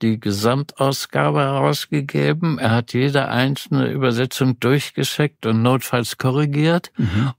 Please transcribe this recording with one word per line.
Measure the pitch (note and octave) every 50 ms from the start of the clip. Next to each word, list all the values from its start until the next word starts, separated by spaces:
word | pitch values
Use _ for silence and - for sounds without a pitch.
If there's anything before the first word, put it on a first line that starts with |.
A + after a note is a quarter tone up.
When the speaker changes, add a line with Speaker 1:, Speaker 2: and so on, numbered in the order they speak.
Speaker 1:
die | A2+ A2+ A2 A2
Gesamtausgabe | - G#2+ G2+ G2+ G#2+ A#2 B2+ C#3 C#3+ - - - C#3 C#3 C3+ - - - - C#3+ C#3+ D3 D3 D3
herausgegeben. | C#3 C3+ C#3 C3+ C#3 D3 D3 - - - D#3 D3 C#3 C#3+ - D3 C#3+ D3 D3+ D#3+ E3+ E3 D3
Er | - - -
hat | A2+ A#2+ A#2+ - -
jede | B2 C3 C#3+ C#3 C#3+ C3+ -
einzelne | - A#2+ C3 C3+ C#3 - - - C#3+ C3+ C3 B2
Übersetzung | - C#3 C3+ B2 A#2 A#2+ B2+ B2+ - - C3 C3 B2 -
durchgecheckt | - B2 C#3 C#3+ - - - - C#3 - - - D3+ D3 _ - -
und | A2+ A2+ A2+
notfalls | A2+ B2 C3 B2+ - - - B2 A#2 - -
korrigiert. | - - C3 B2+ C#3+ D3+ D3 C#3 D3 D3+ E3 E3+ F3 - - _
Speaker 2:
Mhm. | - B2 F#2 F2 G#2 C3 C3+ -